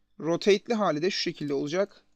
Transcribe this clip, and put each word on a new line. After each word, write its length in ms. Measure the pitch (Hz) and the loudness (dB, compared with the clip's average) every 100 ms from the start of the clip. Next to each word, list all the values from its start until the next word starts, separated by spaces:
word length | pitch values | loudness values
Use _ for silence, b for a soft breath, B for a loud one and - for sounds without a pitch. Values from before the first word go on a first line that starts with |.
| _ - | _ -8
rotate'li 540 | 151 170 214 202 - | -4 0 4 2 2
hali 280 | 226 190 151 | 0 0 0
de 80 | 180 | -2
şu 80 | - | -2
şekilde 340 | 180 151 147 | -4 -4 -4
olacak. 500 | 139 147 175 202 - _ | -4 -2 -2 -2 -6 _